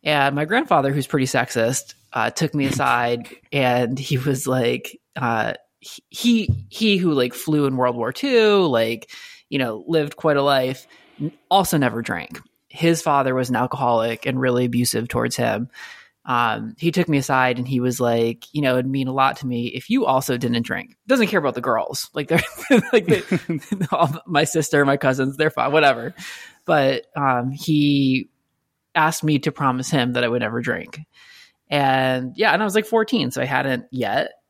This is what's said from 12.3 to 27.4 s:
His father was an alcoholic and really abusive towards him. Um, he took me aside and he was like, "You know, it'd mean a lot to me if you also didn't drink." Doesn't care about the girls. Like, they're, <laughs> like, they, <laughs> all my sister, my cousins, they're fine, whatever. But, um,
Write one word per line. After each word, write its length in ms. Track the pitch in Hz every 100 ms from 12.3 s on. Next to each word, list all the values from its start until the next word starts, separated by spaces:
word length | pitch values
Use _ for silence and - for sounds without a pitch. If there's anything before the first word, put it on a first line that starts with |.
| - _ _ _
His 320 | - 165 165
father 340 | 160 143 131
was 140 | 127 123
an 80 | 117
alcoholic 720 | 123 - 123 117 113 113 135
and 120 | 131
really 280 | 131 123 123
abusive 420 | 120 120 113 120
towards 280 | 120 120 -
him. 340 | 120 104 127 - - - - _ -
Um, 480 | 123 117 110 110 -
he 120 | 165
took 160 | 175 170
me 120 | 143
aside 400 | 135 131 127 123
and 100 | 127
he 120 | 127
was 200 | 123 120
like, 460 | 120 117 117 117 -
"You 80 | 147
know, 120 | 139 127
it'd 80 | 127
mean 180 | 135 131
a 40 |
lot 240 | 135 135 -
to 80 | 131
me 200 | 120 120
if 240 | 127 -
you 160 | 254 -
also 320 | 135 135 123
didn't 240 | 120 117
drink." 340 | 117 - - _ -
Doesn't 200 | 262 208
care 120 | 202
about 160 | 143
the 60 | 120
girls. 480 | 123 113 - - -
Like, 140 | - 143
they're, 120 | 165 - - -
<laughs> 220 | 247 -
like, 100 | 254
they, 180 | 175 190 - 180 - 156
<laughs> 360 | - 196 170
all 160 | - 160 156 -
my 180 | 147
sister, 420 | 156 160 151 147 139
my 100 | 139
cousins, 400 | 139 131 135 139
they're 140 | 156
fine, 200 | 131 127
whatever. 440 | 151 143 117 117 - - - - _
But, 420 | - 156 135 135 -
um, 360 | - 139 123